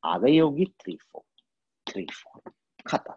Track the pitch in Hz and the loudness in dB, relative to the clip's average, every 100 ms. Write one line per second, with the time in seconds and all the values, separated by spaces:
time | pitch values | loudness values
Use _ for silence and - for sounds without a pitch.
0 | 82 87 127 160 156 143 185 _ - 80 | -4 2 4 6 4 2 -4 _ -14 -14
1 | _ - _ _ _ _ _ _ - 98 | _ -20 _ _ _ _ _ _ -12 -10
2 | 85 - - - - _ _ _ - - | -10 -14 -20 -20 -20 _ _ _ -4 -4
3 | - | -4